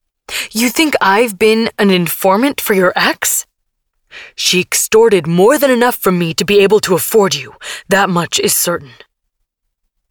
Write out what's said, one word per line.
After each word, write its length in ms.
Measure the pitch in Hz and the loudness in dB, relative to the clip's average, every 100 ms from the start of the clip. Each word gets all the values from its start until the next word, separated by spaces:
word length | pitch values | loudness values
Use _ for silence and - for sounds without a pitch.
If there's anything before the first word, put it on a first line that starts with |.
| _ _ - - - | _ _ -14 -12 -10
you 160 | 220 240 | -4 -4
think 260 | - 311 - | 0 -2 0
I've 380 | 190 202 240 185 | 0 2 0 0
been 320 | 214 220 226 - | 0 2 -2 0
an 120 | 202 | 0
informant 680 | 180 170 - 190 196 277 - | 2 -2 -2 0 2 0 -2
for 140 | - | -2
your 180 | 196 180 | 0 0
ex?" 520 | - 202 320 - - - _ _ _ _ _ _ - - | 0 -2 -2 -4 -6 -8 _ _ _ _ _ _ -20 -20
"She 260 | - - 180 | -8 -4 -2
extorted 640 | 175 - - 220 233 196 165 | -2 -4 0 4 4 2 0
more 300 | 170 202 302 | 2 4 4
than 140 | 285 | 2
enough 260 | 247 247 - | 2 0 0
from 220 | 196 180 | 0 0
me 160 | 170 | -2
to 100 | 160 | -4
be 140 | 180 202 | 0 2
able 220 | 196 208 | 4 2
to 140 | 180 | 2
afford 400 | 175 - 220 196 | -2 0 0 0
you. 200 | 139 127 - - - - | -2 -10 -20 -18 -14 -2
That 220 | 190 202 | 0 0
much 300 | 170 160 - | -2 -2 -2
is 140 | 196 | -2
certain." 400 | - - 170 135 - - _ _ _ _ _ _ _ _ _ _ | -2 -4 -6 -10 -20 -20 _ _ _ _ _ _ _ _ _ _